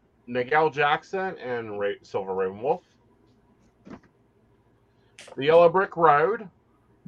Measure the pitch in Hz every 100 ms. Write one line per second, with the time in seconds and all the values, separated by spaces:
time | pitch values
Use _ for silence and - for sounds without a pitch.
0 | _ _ - 123 123 151 156 135 147 156
1 | - 190 190 143 123 120 113 101 101 98
2 | - 110 95 95 95 101 127 180 _ _
3 | _ _ _ _ _ _ _ _ - -
4 | _ _ _ _ _ _ _ _ _ _
5 | _ - - - 139 165 170 175 196 165
6 | 160 143 170 233 196 _ _ _ _ _